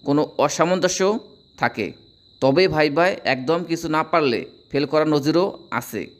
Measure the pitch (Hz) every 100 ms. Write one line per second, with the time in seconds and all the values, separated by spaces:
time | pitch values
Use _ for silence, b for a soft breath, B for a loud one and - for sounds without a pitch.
0 | - 147 - - 139 - 165 180 175 -
1 | 190 220 - - _ - 123 - 95 -
2 | _ _ _ _ 131 139 185 156 151 143
3 | 180 196 - 131 127 165 170 165 165 156
4 | 156 170 147 110 - - _ 139 143 156
5 | 156 151 131 160 196 - - 117 120 110
6 | 80